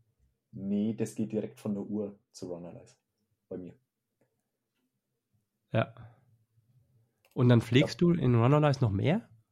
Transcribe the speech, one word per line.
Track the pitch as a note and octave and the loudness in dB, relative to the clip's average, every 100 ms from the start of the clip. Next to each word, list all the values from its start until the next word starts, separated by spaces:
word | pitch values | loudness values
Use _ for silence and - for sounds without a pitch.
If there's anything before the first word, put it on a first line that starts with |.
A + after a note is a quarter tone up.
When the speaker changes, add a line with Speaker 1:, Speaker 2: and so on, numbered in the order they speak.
| _ _ _ _ _ | _ _ _ _ _
Speaker 1:
Nee, | - G2 G2+ G#2+ | -12 -6 -2 -2
das | A2+ A2 | -4 -6
geht | - G#2+ | -6 -4
direkt | G#2+ G2+ - | -4 -6 -8
von | A2 | -6
der | G2 | -6
Uhr | F#2+ G#2+ G2+ - _ | -6 -6 -8 -12 _
zu | - F#2 | -16 -12
Runnerlist. | E2+ F2 F2 - _ _ _ _ _ - | -12 -14 -18 -20 _ _ _ _ _ -14
Bei | F2+ | -14
mir. | F2 - _ _ _ _ _ _ _ _ _ _ _ _ _ _ _ _ _ _ - | -14 -20 _ _ _ _ _ _ _ _ _ _ _ _ _ _ _ _ _ _ -4
Speaker 2:
Ja. | A#2 A#2+ - - _ _ _ _ _ _ _ _ _ _ _ _ | -2 -2 -8 -20 _ _ _ _ _ _ _ _ _ _ _ _
Und | - B2 | 2 6
dann | A#2+ | 6
pflegst | - B2 C#3 - | 6 2 2 2
Speaker 1:
Ja. | F3 | 2
Speaker 2:
du | |
in | E3+ B2+ | 2 2
Runnerlist | A#2+ A#2+ D3+ D3+ C3 | 2 4 4 2 2
noch | A2+ | 0
mehr? | G2 A#2 G#3 - - _ | 0 0 0 -4 -20 _